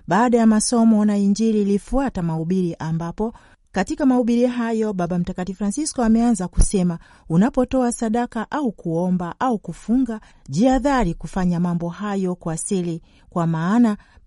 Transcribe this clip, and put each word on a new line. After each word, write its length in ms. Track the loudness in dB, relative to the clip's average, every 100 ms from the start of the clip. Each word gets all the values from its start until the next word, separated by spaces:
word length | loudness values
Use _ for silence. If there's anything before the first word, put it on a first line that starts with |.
| -2
Baada 300 | 0 4 4
ya 80 | 4
masomo 580 | 4 2 4 4 4 4
na 120 | 2
Injili 440 | 2 2 2 2
ilifuata 600 | 2 0 0 -2 -2 -2
mahubiri, 540 | -4 -4 -2 -2 -2 -4
ambapo 540 | -4 -4 -6 -6 -6 -8 -20 _ _
katika 340 | -4 -4 0 2
mahubiri 400 | 2 2 2 0
hayo 480 | 0 -4 -2 -2
Baba 260 | -2 -2 -2
Mtakatifu 380 | -4 -6 -8 -6
Francisco 460 | -4 -4 -4 -2
ameanza 440 | 2 4 2 0 0
kusema, 520 | 2 2 2 -2 -4 -12 -20 -2
"Unapotoa 600 | 2 4 2 0 0 0
sadaka 600 | -2 -2 -2 -2 -6 -6
au 200 | -4 -4
kuomba 640 | -4 -4 -2 0 -2 -4 -4
au 200 | -2 -2
kufunga, 640 | -4 -10 -2 0 0 -4 -14 _ -6
jihadhari 640 | 2 4 4 2 2 0
kufanya 460 | -2 -6 -2 0 0
mambo 300 | 0 -2 -4
hayo 460 | -6 -6 -4 -4 -4
kwa 220 | -6 -8
siri, 440 | -4 -4 -2 -6 -12 _ _
kwa 180 | -4 -2
maana 500 | -2 0 4 2 0 _ -20